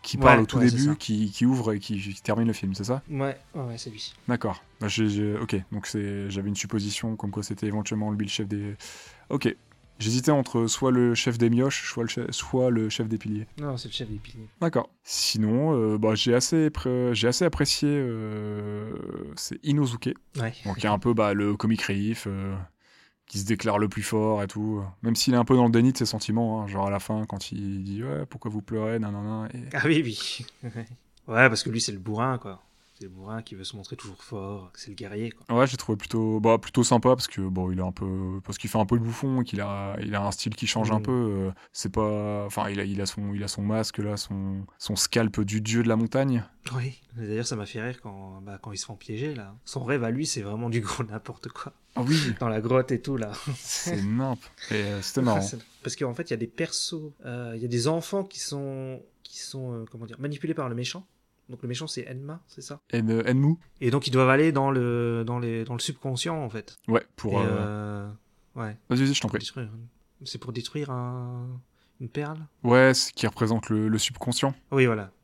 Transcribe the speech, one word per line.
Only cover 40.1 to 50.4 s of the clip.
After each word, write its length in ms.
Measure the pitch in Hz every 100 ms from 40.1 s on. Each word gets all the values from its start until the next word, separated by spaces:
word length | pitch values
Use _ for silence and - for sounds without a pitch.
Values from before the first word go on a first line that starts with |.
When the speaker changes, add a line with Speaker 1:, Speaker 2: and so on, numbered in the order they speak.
Speaker 1:
a 100 | 104
un 60 | 101
style 220 | 101 113
qui 100 | 107 110
change 240 | 113 110
un 80 | 110
Speaker 2:
Mm. 40 |
Speaker 1:
peu, 80 | 107
euh, 400 | 127 113 98 95 92 -
c'est 220 | - 104
pas, 500 | 110 107 104 104 104
enfin, 240 | 101 104 104
il 100 | 101
a, 40 |
il 160 | 98 98
a 60 |
son, 280 | 98 - 101
il 80 | 101
a 40 | 98
son 140 | -
masque, 380 | 101 110 107 -
là, 180 | 104 104
son, 480 | - 98 98 95 95 _
son 160 | - 104
scalp 420 | - 117 110 107
du 200 | 101 107
dieu 200 | 107 117
de 40 | 117
la 80 |
montagne. 480 | 113 113 135 139 120 101 _ -
Speaker 2:
Oui. 240 | 123 127 127 _
D'ailleurs, 300 | 117 107 107 117
ça 80 |
m'a 100 | 110 101
fait 140 | 113
rire 200 | 117 123
quand, 400 | 110 98 95 95
bah, 160 | 98 98
quand 100 | 113
ils 40 | 98
se 80 |
font 100 | -
piéger, 380 | 101 - 110 147
là. 200 | 131 98 107
Son 180 | - 139
rêve 180 | 123 139
à 60 | 117
lui, 140 | 123
c'est 160 | 156 127